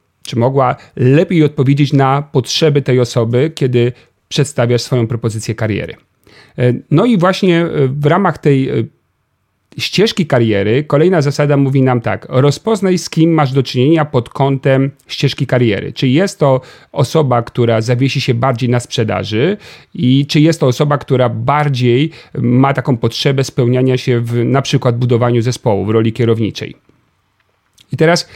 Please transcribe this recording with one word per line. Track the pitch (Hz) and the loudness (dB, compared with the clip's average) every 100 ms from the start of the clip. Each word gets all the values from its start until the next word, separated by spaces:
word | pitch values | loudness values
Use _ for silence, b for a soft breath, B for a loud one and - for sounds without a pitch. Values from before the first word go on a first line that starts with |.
| _ _ - | _ _ -8
czy | 120 | -2
mogła | 120 135 127 127 B - | 0 2 0 -2 B -2
lepiej | 123 143 190 175 | 2 4 2 2
odpowiedzieć | 151 - 131 143 143 | 2 2 0 2 2
na | 139 135 139 | 2 2 0
potrzeby | 147 139 - - 160 143 | -2 -4 -2 0 2 2
tej | 135 127 | 0 0
osoby, | 120 - 117 123 156 | 0 0 0 0 -2
kiedy | 156 135 123 120 120 b b - | -2 -2 0 0 -2 b b -10
przedstawiasz | - 143 - 120 123 | -4 -4 0 0 0
swoją | - 127 113 | -2 -2 -2
propozycję | 117 117 107 - | -2 -6 -6 -8
kariery. | 107 110 98 - - _ _ b b b b | -4 -4 -4 -6 -14 _ _ b b b b
E, | 123 127 - | 0 0 0
no | - | 2
i | 254 220 | 2 2
właśnie, | 180 190 190 170 | 2 2 2 2
e, | 170 - 135 | 0 0 -2
w | 143 147 | 0 0
ramach | 170 190 151 | 2 0 0
tej, | 151 135 135 | 0 2 0
e, | 117 117 _ _ _ _ _ _ _ _ - | -2 -6 _ _ _ _ _ _ _ _ -10
ścieżki | - - 220 - 160 | -6 0 0 0 0
kariery | 131 113 101 101 123 | 0 2 0 0 0
kolejna | 151 143 170 185 | 0 2 2 2
zasada | 143 139 147 143 | 0 0 0 2
mówi | 139 135 | 2 2
nam | 131 123 | 2 0
tak: | 113 98 - | -2 -6 -4
rozpoznaj, | 131 143 143 - 220 190 180 | 0 2 0 -2 -2 0 -2
z | - | -2
kim | - 160 | 0 2
masz | 160 139 | 2 0
do | 135 | 0
czynienia | 127 131 131 165 | -2 0 2 2
pod | 147 135 113 | 2 -2 -4
kątem | - 139 135 139 135 135 - - | -2 -2 0 2 2 0 -4 -16
ścieżki | - 143 - 135 | -4 -4 -2 -2
kariery. | 127 120 98 95 | 0 2 0 -4
Czy | 113 135 | -2 0
jest | 135 196 - | 2 0 0
to | 143 131 B B B | 0 0 B B B
osoba, | - 135 160 139 120 | -4 0 0 0 0
która | 117 - 117 113 | -2 -2 0 0
zawiesi | 113 123 135 143 | 0 0 0 -2
się | - | -2
bardziej | 117 131 120 127 | 0 0 -2 0
na | 123 | -2
sprzedaży | - - 110 98 101 107 156 208 B B B | -4 -4 -2 -4 -4 -2 -2 -2 B B B
i | - 127 135 147 | -4 0 2 2
czy | 151 | 2
jest | 156 160 | 2 2
to | 139 | 0
osoba, | 120 151 143 | 0 0 -2
która | - 127 123 | -2 0 0
bardziej | 110 120 143 147 131 123 120 156 B B | -2 -2 0 0 0 2 2 0 B B
ma | - 120 123 135 | -4 0 2 2
taką | 139 135 120 | 0 -2 -2
potrzebę | 117 - 143 135 | -2 -2 -2 0
spełniania | 131 - 120 127 131 123 | -2 -2 0 2 0 0
się | - 120 | 0 -2
w | 117 120 | -2 -2
na | 120 131 | 0 0
przykład | 135 139 127 120 | 0 0 0 0
budowaniu | 123 117 120 120 | 0 0 2 0
zespołu, | 113 120 123 101 | -2 -2 -2 -2
w | 98 | 0
roli | 113 113 | 0 0
kierowniczej. | 110 117 110 107 - - - _ _ _ _ _ _ _ _ _ _ - | 0 0 0 -2 -6 -12 -16 _ _ _ _ _ _ _ _ _ _ -10
I | - | 0
teraz, | 160 170 - | 2 2 -2